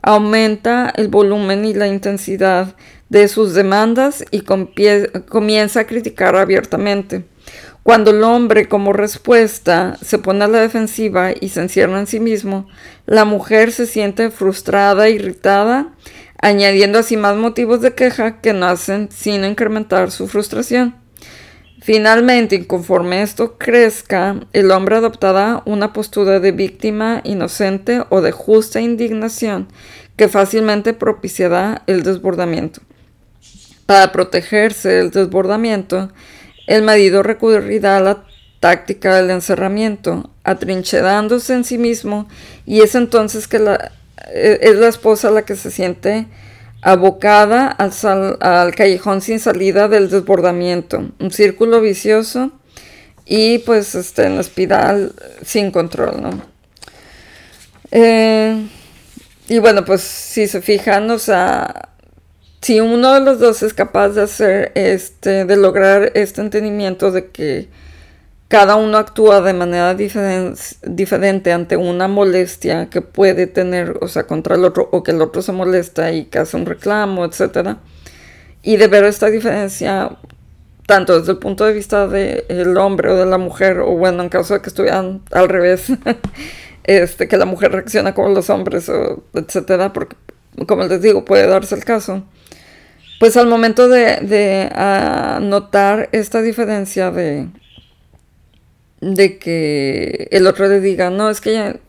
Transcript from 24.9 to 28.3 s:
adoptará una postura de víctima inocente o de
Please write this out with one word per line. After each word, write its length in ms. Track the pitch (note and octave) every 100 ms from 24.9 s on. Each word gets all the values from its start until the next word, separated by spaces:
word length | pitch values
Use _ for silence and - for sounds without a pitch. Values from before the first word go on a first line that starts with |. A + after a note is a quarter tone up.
| A3
adoptará 680 | A3+ A3+ F#3+ F#3+ G#3 A#3+
una 280 | - G#3 G3+
postura 480 | G#3+ G#3 G#3 G3 G3
de 100 | F#3+
víctima 720 | F3 F#3+ - A3 G#3+ A3 A3+
inocente 800 | - G3+ F3 - G3 G3 G3 A#3+ -
o 100 | F#3+
de 120 | D#3